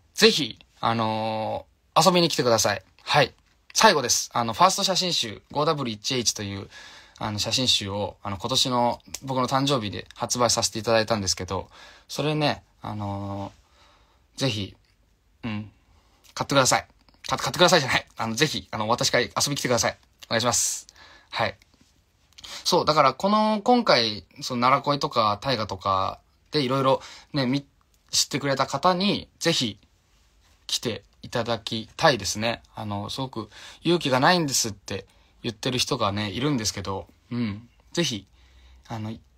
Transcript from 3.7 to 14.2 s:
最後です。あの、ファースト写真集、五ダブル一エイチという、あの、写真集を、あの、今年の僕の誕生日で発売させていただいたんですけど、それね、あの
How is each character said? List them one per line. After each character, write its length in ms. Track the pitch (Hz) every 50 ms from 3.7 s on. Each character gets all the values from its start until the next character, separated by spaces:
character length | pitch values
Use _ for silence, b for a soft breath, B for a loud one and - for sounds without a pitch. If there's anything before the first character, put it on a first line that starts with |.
| -
最 200 | - - 220 175
後 80 | 147
で 60 | 123 110
す。 220 | - - - -
あ 120 | - 127 117
の、 80 | 113
フ 80 | 110 -
ァ 60 | 175
ー 40 | 190
ス 60 | 185
ト 80 | - 196
写 100 | 190 180
真 180 | 160 185 175
集、 300 | 160 - - 113 98 - _ -
五 140 | - 139 151
ダ 100 | 160 160
ブ 100 | 147 131
ル 60 | 117
一 240 | 110 107 - - 135
エ 40 | 123
イ 60 | 113
チ 80 | -
と 120 | - - 107
い 120 | 101 98
う、 120 | 98 98 - B B B B B B B B B B
あ 100 | 113 110
の、 80 | 107 101
写 100 | - 113
真 160 | 107 127 127
集 240 | 117 - - 104 98
を、 260 | 98 104 101 - - _
あ 80 | - 104
の、 60 | 98
今 140 | 92 - 117
年 200 | 131 131 - 131
の 300 | 127 123 123 123 - - _ - 85 - -
僕 160 | 135 131 127
の 80 | 127 123
誕 180 | 135 135 139
生 180 | 139 147 123 107
日 60 | 101
で 160 | 98 101 - - -
発 240 | - 123 117 - 123
売 100 | 120 113
さ 140 | - 117
せ 100 | 110 -
て 60 | - 113
い 60 | 104
た 80 | 120
だ 80 | 113 113
い 60 | 110
た 100 | - 117
ん 40 | 104
で 60 | 98
す 80 | 92 -
け 100 | - 92
ど、 240 | 87 95 92 - - B B B B B B B
そ 160 | B - -
れ 140 | 143 151 151
ね、 260 | 151 151 139 104 - _ _ _ _
あ 120 | - 107 107
の 560 | 104 104 101 101 98 101 98 98 101 98 98 - _ _ b b b b b b b b b b b